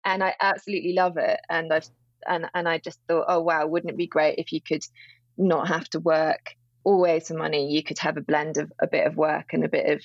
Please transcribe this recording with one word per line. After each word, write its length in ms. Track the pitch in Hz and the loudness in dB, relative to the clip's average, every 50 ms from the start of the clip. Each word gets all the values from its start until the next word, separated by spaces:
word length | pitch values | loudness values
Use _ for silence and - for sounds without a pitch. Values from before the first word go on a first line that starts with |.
| - | 0
and 180 | 202 190 196 | -2 0 0
I 120 | 190 185 - - | 0 -2 0 0
absolutely 540 | - 196 - 202 - - 202 185 - 180 180 | 0 0 0 -2 -4 -6 -6 -4 -2 0 2
love 220 | 185 185 180 170 | 2 2 2 0
it. 240 | 160 - - 127 - - - | 0 0 0 0 -2 -4 -4
And 240 | 170 165 165 160 | -4 -4 0 0
I've, 160 | 156 160 160 - _ _ _ _ _ _ - | -2 -2 -2 -4 _ _ _ _ _ _ -4
and, 200 | - 180 165 165 - - | -4 -2 -2 -4 -4 -6
and 140 | 180 170 170 | -2 0 0
I 100 | 165 160 | -2 -2
just 220 | - 175 - _ _ - | -4 -10 -14 _ _ 0
thought, 180 | 170 160 - - | 0 2 2 2
"Oh, 120 | 185 170 | 0 2
wow, 260 | 165 170 165 156 151 | 2 2 2 2 0
wouldn't 240 | 156 160 170 - 170 | 0 0 -2 -2 -4
it 60 | - | -4
be 100 | - 175 | -4 -4
great 320 | 165 - 160 151 151 - - | 0 2 2 2 2 2 0
if 140 | 165 - | -6 -6
you 80 | - 156 | -6 -8
could 220 | _ - 156 156 - - _ - - - _ _ _ _ _ - | _ -4 -4 -4 -4 -12 _ -20 -20 -20 _ _ _ _ _ 0
not 300 | 190 190 165 147 98 190 | 2 2 2 2 2 0
have 200 | 160 165 - - | -2 -4 -4 -6
to 100 | - 160 | -8 -2
work 540 | 165 175 160 156 160 156 - - _ - - _ _ _ _ _ _ | 2 2 2 4 2 0 0 -2 _ -20 -20 _ _ _ _ _ _
always 440 | 190 202 185 180 175 165 165 165 - | 2 4 6 6 4 4 2 0 -4
for 60 | 165 | -6
money? 360 | 160 156 156 156 147 139 143 | -4 -2 -2 0 0 0 2
You 120 | 147 156 | 0 0
could 160 | 151 - 151 - | 0 -2 -8 -4
have 180 | - 156 156 | -4 -4 -4
a 60 | 156 | -4
blend 360 | - - 156 147 151 160 151 147 | -2 0 0 0 0 0 -4 -4
of 140 | 147 - - - | -4 -4 -2 -2
a 60 | - | -2
bit 200 | 160 - 151 - | 0 2 2 2
of 100 | 151 160 | 0 2
work 360 | 156 156 156 151 151 156 - | 2 0 2 0 -2 -4 -4
and 120 | - 160 160 | -2 -2 0
a 40 | 156 | 0
bit 220 | 160 151 - - | 0 0 2 0
of 120 | 151 147 | 0 -2